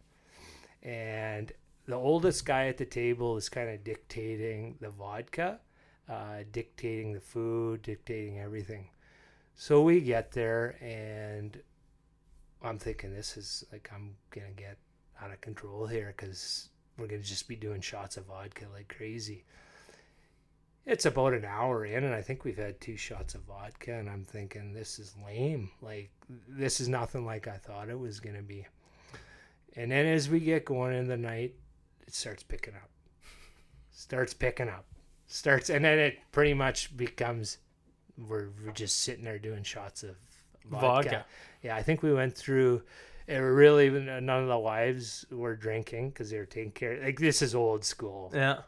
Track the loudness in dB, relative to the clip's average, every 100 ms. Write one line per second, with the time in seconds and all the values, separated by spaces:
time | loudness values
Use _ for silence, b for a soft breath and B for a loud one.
0 | _ b b b b b b b -12 -8
1 | -6 -6 -4 -4 -8 -12 _ _ -6 0
2 | 4 6 4 2 2 2 2 -2 -4 -2
3 | 0 2 0 -2 -4 -6 -6 -6 -8 -10
4 | -10 -8 -6 -4 -4 -6 -8 -10 -14 -12
5 | -10 -10 -8 -4 -4 -4 _ b b b
6 | -10 -10 -8 -10 -8 -8 -8 -8 -6 -4
7 | -6 -8 -8 -4 -2 0 -2 -4 -6 -10
8 | -8 -8 -6 -8 -8 -8 -8 -10 -14 _
9 | b b b b b b 6 8 10 8
10 | 6 0 0 0 0 2 0 -4 -10 -10
11 | -10 -10 -8 -8 -10 -12 -20 _ _ _
12 | _ _ _ -20 -20 -12 -8 -6 -6 -8
13 | -8 -10 -10 -10 -10 -10 -12 -18 -16 -14
14 | -14 -18 _ -16 -14 -14 -16 -18 _ _
15 | _ -18 -16 -14 -14 -12 -10 -8 -4 -4
16 | -6 -10 -12 -10 -8 -8 -10 _ _ -12
17 | -8 -8 -6 -8 -8 -8 -8 -8 -8 -10
18 | -10 -12 -14 -14 -14 -14 -16 -18 -16 -12
19 | -10 -8 -8 -12 _ b b b b b
20 | b b b b b _ _ _ -2 2
21 | 2 4 2 2 -2 -2 0 0 -2 -2
22 | 0 -2 -4 -8 -6 -6 -6 -8 -12 -10
23 | -8 -8 -8 -10 -14 -14 -14 -14 -10 -8
24 | -8 -10 -10 -10 -10 -10 -12 -10 -12 -12
25 | -14 -16 -10 -2 -2 -2 -8 -12 -14 -12
26 | -12 _ -20 -20 -12 -2 -2 0 0 0
27 | -2 -6 -6 -8 -8 -12 -12 -12 -10 -8
28 | -8 -10 -12 -12 -12 -14 -16 _ B B
29 | B B B B B B _ -6 0 4
30 | 6 4 4 4 4 2 2 0 0 0
31 | 0 -2 -2 -4 -6 -8 -20 _ _ _
32 | -12 -8 -8 -10 -8 -8 -8 -12 -20 _
33 | _ _ b b b b b b -20 -18
34 | -6 -2 0 2 0 0 -4 -6 -14 -20
35 | -20 -20 -14 -2 4 4 4 4 6 6
36 | 4 2 -2 4 6 6 2 0 -4 -4
37 | -4 -2 -2 -2 -6 -8 _ _ _ _
38 | _ -16 -6 -6 -6 -10 -10 -6 -2 0
39 | -2 -4 -8 -8 -8 -8 -8 -8 -10 -12
40 | -14 -16 -20 -20 _ -20 -8 2 6 6
41 | 6 0 -4 B B B -4 -2 2 4
42 | 4 4 4 -2 2 6 6 6 0 B
43 | B B B 0 6 12 12 12 8 6
44 | -2 -4 2 2 4 2 2 2 2 2
45 | -4 -10 -10 -4 -2 -2 -2 -2 -4 -4
46 | -6 -6 -6 -6 -6 -8 -8 -4 -4 -2
47 | -2 4 4 6 4 4 4 4 0 -4
48 | -8 -8 -4 2 4 2